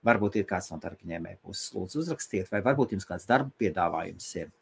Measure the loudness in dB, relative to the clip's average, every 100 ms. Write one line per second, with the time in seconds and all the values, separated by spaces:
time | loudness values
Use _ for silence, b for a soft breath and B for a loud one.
0 | 6 6 6 2 0 -2 -4 -8 -10 -10
1 | -8 -8 -8 -12 -14 -10 -8 -6 -6 -4
2 | -4 -4 -4 -4 -2 0 2 4 2 0
3 | -4 -10 2 2 2 0 0 2 0 0
4 | -6 -10 -10 -8 -8 _